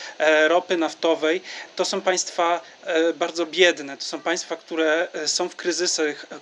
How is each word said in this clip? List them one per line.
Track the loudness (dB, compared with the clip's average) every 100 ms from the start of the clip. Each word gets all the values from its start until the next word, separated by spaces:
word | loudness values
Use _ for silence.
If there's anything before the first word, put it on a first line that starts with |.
| -16 0
e, | 4 6 6
ropy | 4 2 0
naftowej | 0 0 0 2 2 -2 -4 -14 -14 -4
to | -2
są | 0
państwa, | 0 -2 -2 0 0 0 -4 -16
e, | -2 2 2
bardzo | 0 -4 -2 -4
biedne. | 4 4 4 -6 -10
To |
są | -10 -6
państwa, | -4 -4 -4 -10
które, | -6 0 2 2 -2
e, | -4 -4
są | -2 -4
w | -4
kryzysach, | -4 -2 -2 0 -2 -4 -12 -14